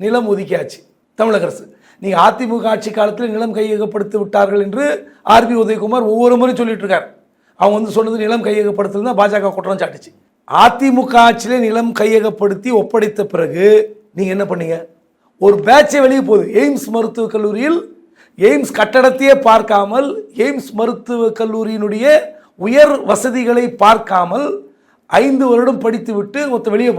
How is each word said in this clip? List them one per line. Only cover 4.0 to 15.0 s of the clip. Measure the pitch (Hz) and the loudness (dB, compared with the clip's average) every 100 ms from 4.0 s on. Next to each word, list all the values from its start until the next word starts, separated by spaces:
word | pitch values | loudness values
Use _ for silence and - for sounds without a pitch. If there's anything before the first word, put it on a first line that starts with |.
| 202 214 | -4 -6
விட்டார்கள் | 202 202 196 202 202 | -2 0 0 0 -2
என்று | 214 285 - - _ - | -2 -4 -4 -8 _ 2
ஆர் | 226 240 | 4 4
பி | 240 | 0
உதயகுமார் | 214 220 208 247 220 | 0 -2 -2 -2 0
ஒவ்வொரு | 214 240 240 | 2 2 2
முறையும் | 254 254 | 2 0
சொல்லிட்டு | 226 214 | -4 -4
இருக்காரு. | 196 - - - _ _ _ - | -2 -2 -4 -14 _ _ _ -2
அவங்க | 185 214 | 0 0
வந்து | 220 180 | -2 -2
சொன்னது | 226 226 | -2 -2
நிலம் | 214 233 208 | -2 -2 -2
கையகப்படுத்தல் | 214 208 202 202 202 233 | -2 -2 -2 -4 -4 -4
தான் | 202 | 0
பாஜக | 202 208 196 190 | 0 0 -4 -4
குற்றம் | 190 196 | -6 -4
சாட்டுச்சு. | 170 - - _ _ _ - | -6 -10 -20 _ _ _ -2
அதிமுக | 151 233 240 269 254 254 240 233 | 4 4 4 0 0 2 4 4
ஆட்சியிலே | 233 214 254 226 | 2 -2 -2 0
நிலம் | 220 233 233 | -2 -2 -2
கையகப்படுத்தி | 214 220 214 214 202 190 240 226 | 0 2 0 -2 -4 -4 -2 0
ஒப்படைத்த | - 226 214 214 196 | 0 0 -2 -2 -4
பிறகு | 175 160 156 202 214 214 - _ 165 | -4 -4 2 4 4 2 -8 _ -6
நீங்க | 190 190 | -4 -4
என்ன | 196 | -4
பண்ணீங்க? | 180 165 170 170 _ | -6 -6 -8 -10 _